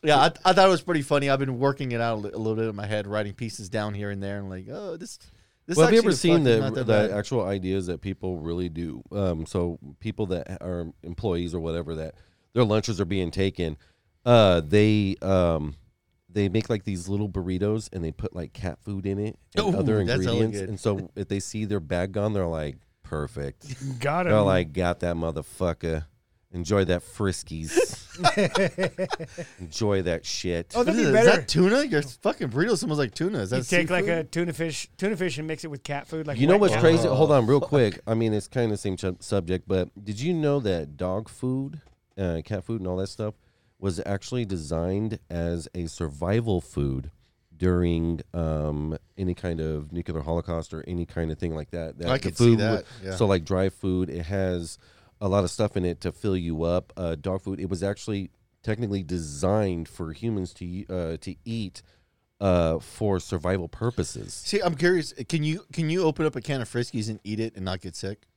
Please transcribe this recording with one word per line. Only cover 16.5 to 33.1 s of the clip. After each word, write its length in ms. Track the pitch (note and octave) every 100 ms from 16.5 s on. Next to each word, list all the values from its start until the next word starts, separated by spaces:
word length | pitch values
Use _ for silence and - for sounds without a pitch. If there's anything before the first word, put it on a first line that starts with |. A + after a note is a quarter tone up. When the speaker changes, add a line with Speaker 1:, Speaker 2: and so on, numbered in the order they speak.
| G2 G#2
Speaker 2:
like, 160 | A2 F#2
these 240 | F#2 F2+
little 180 | G2+ G#2
burritos 640 | F#2 F2+ F#2 G2+ A2 G#2
and 100 | F#2+
they 80 | E2
put, 200 | D2+ -
like, 200 | - D#2+
cat 260 | - F#2 D2
food 260 | - G2 F#2+
in 140 | G2
it 180 | G#2+ - _ -
and 100 | G#3 E3+
Speaker 1:
Ooh, 20 |
Speaker 2:
other 200 | D3 G#2+ F#2+
Speaker 1:
that's 180 | B2+
hella 140 | A#2+ A#2
Speaker 2:
ingredients. 160 | A2 G#2
Speaker 1:
good. 80 | G2
Speaker 2:
And 100 | G2+
so 300 | A#2 G2 F#2+ -
if 100 | G2+
they 140 | G2+
see 240 | - G#2+ G#2+
their 140 | G2+
bag 320 | D2+ F2+ F#2+
gone, 180 | F#2+ G#2
they're 160 | G#2 F2
like, 300 | D#2+ D2+ - _ _
"Perfect." 720 | - D2+ D2 - C#2+ C#2 - C3 C3+
Speaker 3:
<laughs> 100 | B2+
Got 240 | C3+ D#3+ F3
Speaker 2:
They're 100 | G#2+
Speaker 3:
him. 80 | G2+
Speaker 2:
like, 260 | F#2 E2+
"Got 300 | D2+ F2 F2
that 160 | F2 E2+
motherfucker. 880 | E2 D#2 D2+ - F2+ E2 E2+ D#2+ D#2+ _ _ _ _
Enjoy 320 | F2 E2 G2+ F2+
that 180 | F2
Friskies." 680 | - - G2+ F2+ - D#2+ D#2+ - A#4+ - - -
Speaker 3:
<laughs> 1400 | B3 - G3 A3 G3 - F#3 - F#3 - D#3+ - E3 -
Speaker 2:
"Enjoy 420 | F2 - G#2+ G2
that 240 | F2 E2 -
shit." 480 | - F#2 E2+ E2+ A#3
Speaker 3:
Oh, 80 |
that'd 120 | B3 A#3
Speaker 1:
What 0 |
Speaker 3:
be 40 |
Speaker 1:
is 40 | -
it? 100 | -
Is 60 | A#3
Speaker 3:
better. 160 | -
Speaker 1:
that 60 | C3
tuna? 360 | D3+ F3+ B3
Your 180 | D4 D#3
fucking 480 | C#3+ - G3 - C#3
burrito 260 | A#2 G#3 G#3
smells 200 | A3 D3+
like 140 | C3